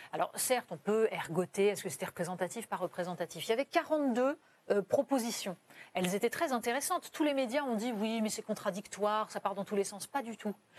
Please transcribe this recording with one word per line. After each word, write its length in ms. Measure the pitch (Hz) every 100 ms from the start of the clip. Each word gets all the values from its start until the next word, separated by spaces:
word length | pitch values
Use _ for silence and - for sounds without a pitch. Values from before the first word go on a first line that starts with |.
| -
Alors 180 | 160 180 -
certes, 320 | - 247 -
on 80 | 160
peut 300 | - 214 220
ergoter, 600 | 190 - 165 175 - 202
est-ce 120 | 196
que 80 | 185
c'était 160 | - 185
représentatif, 600 | - 170 180 180 233 220
pas 80 | 190
représentatif ? 720 | 175 - 180 175 170 165 156
Il 20 |
y 40 |
avait 120 | 226 269
quarante-deux, 720 | 339 311 311 285 233 262 302 _ _ -
euh, 140 | 202
propositions. 760 | 196 - 269 269 233 - 202 175 - - - -
Elles 180 | 180
étaient 160 | 196 233
très 220 | - 330
intéressantes. 580 | 247 240 247 - 359 -
Tous 120 | -
les 100 | 302
médias 300 | 269 262 269
ont 100 | 285
dit « 180 | 226 240 220
oui, 240 | 220 226
mais 80 | 214
c'est 140 | 208
contradictoire, 880 | 214 208 208 190 - - 208 214 214
ça 80 | 208
part 160 | 196 196
dans 100 | 190
tous 100 | 202
les 80 |
sens ». 220 | 196 202 -
Pas 140 | -
du 160 | 233 214
tout. 160 | 208 196 _